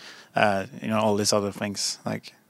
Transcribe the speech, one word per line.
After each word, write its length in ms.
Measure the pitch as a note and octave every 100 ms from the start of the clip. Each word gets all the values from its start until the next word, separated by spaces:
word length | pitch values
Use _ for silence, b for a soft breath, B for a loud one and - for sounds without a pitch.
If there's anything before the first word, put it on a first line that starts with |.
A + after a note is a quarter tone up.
| B B B -
uh, 300 | G#2+ G2 A2 -
you 60 | A2+
know, 120 | A2
all 160 | A2 G#2
these 180 | G#2
other 180 | G#2 G2+
things. 460 | - G#2 G2 - - A2
Like, 280 | A2 - _